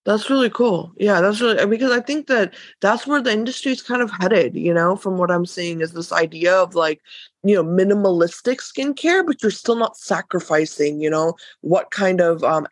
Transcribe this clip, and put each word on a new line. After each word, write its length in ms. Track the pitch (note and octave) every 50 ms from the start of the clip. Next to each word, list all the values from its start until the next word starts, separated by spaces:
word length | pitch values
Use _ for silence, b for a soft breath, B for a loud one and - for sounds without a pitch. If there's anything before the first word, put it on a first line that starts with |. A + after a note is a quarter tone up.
| -
That's 240 | G3+ G#3 G#3+ - -
really 200 | C4+ C4+ B3+ A3
cool. 440 | - - B3 A#3 F#3 D#3+ E3 E3+ - -
Yeah, 220 | G3 G#3 G3+ E3+
that's 220 | F3 G3+ G#3+ G#3+
really, 220 | A#3+ A#3 G#3+ - E3
because 260 | G3+ A3 A3+ C4 C4
I 80 | B3 A#3+
think 280 | B3 - D4 D4+ D4 -
that 260 | A#3 A3+ G3 F3+ B B B B B B
that's 260 | - G3 A3+ A#3 -
where 160 | C#4 D4 C#4+
the 120 | A#3+ B3+ G#3+
industry 400 | G#3+ A3+ B3 B3+ - - C#4 B3+
is 80 | -
kind 200 | - - A#3+ B3
of 80 | A#3+ G#3+
headed, 460 | G3+ F3+ F3+ F#3 A3 F#3 D3 A#2+ -
you 180 | - D#3+ F3 E3+
know, 220 | E3+ E3+ F3 F#3+
from 220 | G3+ - G3 F#3+ F3+
what 120 | F3+ F3
I'm 160 | F3+ F3 F3
seeing 360 | F3 - F#3 F3 E3+ E3 E3
is 100 | D#3+ D#3+
this 220 | E3+ E3 E3+ - E3+
idea 420 | E3+ E3 D#3+ D#3+ D#3+ E3+ F3 F#3
of, 180 | F#3+ F#3 F3 F#3
like, 280 | E3+ D#3+ D#3 D#3 - B B B B B B B _ -
you 100 | G3+ G#3
know, 120 | F#3 D#3+
minimalistic 920 | E3 F3 F#3 F#3+ G3 G#3 G#3 G3+ F#3+ F3+ E3+ E3+ E3+ - - - A#3+ C4 C4
skincare, 680 | - - - - C4+ C#4+ C#4 - - D#4+ F4 F#4+ F4+
but 180 | E4 B3+ - -
you're 80 | G#3
still 240 | F#3+ - - - A3+
not 220 | A3+ A3+ - - -
sacrificing, 1040 | - - F#3+ E3 - _ - F3 E3+ - D#3+ D#3 D#3 D#3 - - D3 D3 D3 D3+
you 80 | D#3 D#3
know, 240 | D#3 D#3 D#3+ E3 E3+ B B B B B
what 300 | - D3+ E3 - - -
kind 300 | - G3+ G3+ F#3 F#3 F3+
of, 220 | F3 E3+ E3+ D#3+ E3
um, 200 | B2+ D#3+ D#3 D3 -